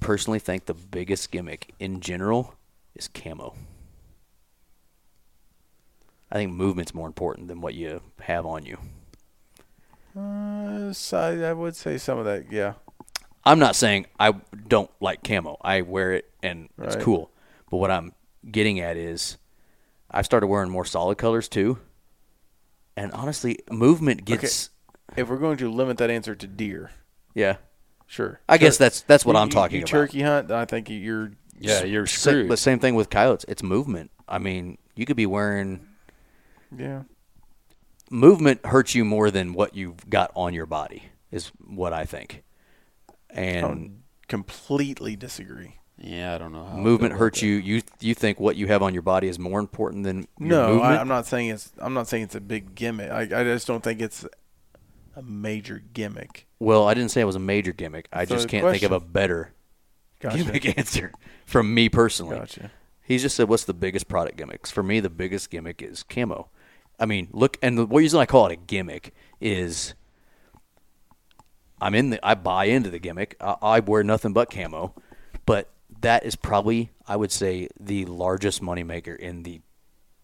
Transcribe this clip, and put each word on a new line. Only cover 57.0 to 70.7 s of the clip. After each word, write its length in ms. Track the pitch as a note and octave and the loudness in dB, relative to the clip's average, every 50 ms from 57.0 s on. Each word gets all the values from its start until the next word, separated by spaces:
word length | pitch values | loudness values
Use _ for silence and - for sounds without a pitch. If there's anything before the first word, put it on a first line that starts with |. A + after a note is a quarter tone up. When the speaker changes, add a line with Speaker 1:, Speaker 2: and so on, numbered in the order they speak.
| A#2+ G#2+ - | 2 0 2
Speaker 1:
say 80 | C3 | 2
it 40 | A2+ | 2
was 100 | G2+ F#2 | 2 0
a 40 | F#2+ | -2
major 320 | F#2+ F#2+ G2+ G#2 G2 F#2 E2 | -2 0 0 0 0 -2 -6
gimmick. 360 | - F2+ D#2 D#2 E2 - - - | -8 -10 -10 -10 -14 -16 -10 -4
I 120 | F2 F2+ | -4 -2
Speaker 2:
So 100 | F#2 B2 | 0 0
Speaker 1:
just 120 | A#2+ A#2 A2+ | -2 -2 0
Speaker 2:
the 20 | |
Speaker 1:
can't 180 | A2+ G#2 E2+ F3+ | 0 2 2 2
think 140 | G#2 G2 G2 | 2 2 2
of 80 | G2 F#2 | 2 2
a 60 | F2+ | 0
Speaker 2:
question 140 | E2+ E2+ E2+ | -2 -2 0
Speaker 1:
better 400 | G2 G2 F#2 F2 E2 E2 - - _ _ _ _ _ _ _ _ _ _ _ _ _ | 0 0 2 0 -2 -4 -8 -14 _ _ _ _ _ _ _ _ _ _ _ _ _
Speaker 2:
Gotcha. 200 | - B2 A2 D#3 | -8 -4 -2 -2
Speaker 1:
gimmick 400 | F3 A2+ - C#3 - - - - | -2 0 -2 -2 -2 0 -2 -2
<laughs> 0 | |
answer 340 | C3 - - - F#2 - - - _ - - - _ | -4 -4 -4 -6 -6 -6 -12 -20 _ -20 -20 -20 _
from 260 | - - B2 A2 G#2 A#2 | 0 2 2 2 4 4
me 160 | A#2 A#2 G#2+ | 4 4 4
personally. 480 | - A#2+ A#2 A2 - - - - A#2 A2 | 4 4 4 4 2 -2 -6 -6 -8 -10
Speaker 2:
Gotcha. 340 | A2 - - - - G2+ - - _ _ _ _ _ | -10 -12 -14 -16 -18 -18 -18 -20 _ _ _ _ _
Speaker 1:
He 140 | - B2+ B2 | -2 -2 0
just 180 | C3 C#3 - | 0 -2 2
said, 120 | - A#2+ G#2 | 2 4 4
"What's 160 | A2+ A2+ - | 4 2 2
the 100 | - F#2 | -2 -4
biggest 340 | E2+ G2 F#2+ F#2 F#2+ - - | -4 -4 -4 -2 -4 -6 -2
product 280 | F#2+ F2+ E2+ - - | -2 -2 -2 -2 -6
gimmicks?" 340 | - D2 - - - - - | -10 -12 -12 -14 -14 -14 -6
For 120 | - G#2+ G2 | -4 -4 0
me, 160 | F#2+ G#2+ A2+ | 2 0 0
the 100 | G2 F#2 | 0 -2
biggest 400 | E2 E2+ F#2 F#2 F#2+ F#2+ - - | -4 -6 -6 -6 -4 -6 -8 -8
gimmick 300 | - E2+ D#2+ E2+ E2+ - - | -12 -12 -12 -12 -12 -12 -14
is 200 | A#1+ - - - | -14 -14 -16 -16
camo. 460 | - - B2 B2 G#2+ - - - - _ _ _ _ _ _ _ _ _ - | -10 -6 -4 -4 -4 -4 -8 -10 -16 _ _ _ _ _ _ _ _ _ -4
I 80 | A2+ | -2
mean, 220 | A2 G#2 G2 F2 F#2 - | -2 -2 -2 -4 -6 0
look, 240 | G2+ B2 C#3 - - - | 2 2 2 2 0 0
and 140 | B2+ A#2+ A2+ | 0 2 2
the 80 | A#2 | 0
reason 320 | G#2 A#2+ D3+ D#3+ D3+ D#3 D#3+ | 4 6 6 6 6 6 4
I 60 | B2+ | 4
call 200 | - - C3 G#2+ | 6 6 4 4
it 60 | F2+ E2+ | 4 2
a 40 | |
gimmick 580 | E2+ F2 - G#2 F#2+ F2+ E2 D2 - - - - _ _ _ _ _ | -4 -8 -6 -6 -6 -6 -6 -10 -14 -16 -18 -20 _ _ _ _ _
is 540 | - A2 G2+ F#2 F2+ E2+ E2+ - - - - - _ _ _ _ _ _ _ _ _ _ _ _ _ _ | -4 -2 -2 -2 -2 -4 -6 -8 -8 -10 -12 -18 _ _ _ _ _ _ _ _ _ _ _ _ _ _